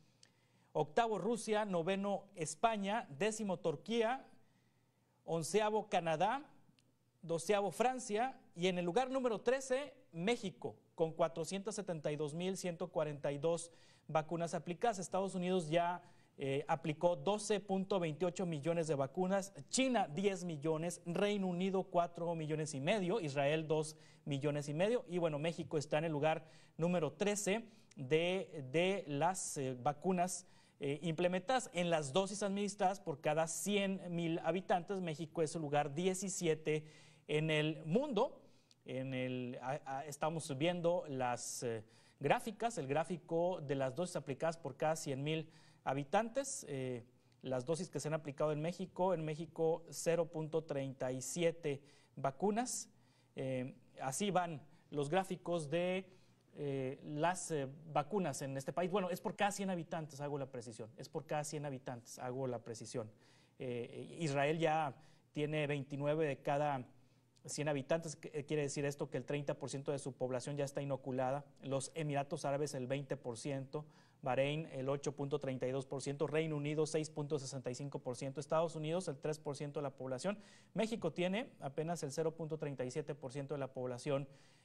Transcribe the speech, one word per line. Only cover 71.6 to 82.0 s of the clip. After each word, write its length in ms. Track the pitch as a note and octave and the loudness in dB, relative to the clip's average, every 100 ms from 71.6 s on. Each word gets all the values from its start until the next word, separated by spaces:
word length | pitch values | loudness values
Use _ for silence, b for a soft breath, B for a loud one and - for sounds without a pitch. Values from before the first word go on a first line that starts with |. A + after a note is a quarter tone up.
los 280 | C3+ C3+ - E3 | -4 -2 -2 -4
Emiratos 480 | D3+ C#3 C#3 D#3+ | -2 0 -2 -2
Árabes 300 | C#3+ C#3 D3 | 0 0 0
el 120 | C#3 B2 | -2 -2
veinte 300 | C#3 C#3 C#3 | -2 -2 -6
por 200 | B2+ A2+ | -6 -6
ciento, 480 | D3+ C#3 C3+ D3+ D3+ B B B | -4 -4 -4 -8 -10 B B B
Bahrein 460 | B2+ B2+ C#3 D3+ E3 | 0 2 2 0 -4
el 220 | C#3 C3 | -4 -2
ocho 280 | C#3+ D3 C3+ | 0 -2 -4
punto 240 | C#3+ C#3+ | -2 -2
treinta 260 | C3+ C3 B2+ | -2 -2 0
y 60 | |
dos 120 | C3+ | -2
por 180 | C3+ C#3 | -2 -6
ciento, 260 | C#3 C#3+ D3+ | -4 0 2
Reino 260 | D#3 D#3+ | 2 2
Unido 320 | D3+ C#3+ D3+ D3+ | 0 0 2 2
seis 240 | D#3+ D3+ | 2 -2
punto 300 | - D3 D3+ | -4 -2 -2
sesenta 280 | C3+ C#3 B2 | -2 -6 -4
y 40 | |
cinco 240 | B2 C#3+ C#3+ | -4 -6 -6
por 160 | B2+ | -6
ciento, 240 | B2 C#3 C3+ | -6 -6 -6
Estados 380 | C#3+ D#3+ E3+ D#3 | 0 2 2 0
Unidos 320 | D#3 E3+ F#3 | -2 -2 -2
el 100 | C#3 | -4
tres 220 | D3+ D3+ | -4 -4
por 160 | D3 C3+ | -4 -6
ciento 240 | D3 D3 | -6 -4
de 20 | |
la 80 | C#3+ | -6
población, 480 | - C3 B2+ F3+ G#3 B B B | -6 -6 -4 -2 -4 B B B
México 380 | F3 A3 A3+ E3+ | -2 -2 0 -2
tiene 360 | D#3 F3 G3 C4+ - | 0 0 0 -4 -8
apenas 460 | D3 D3 D#3 E3+ | -8 -4 -2 -2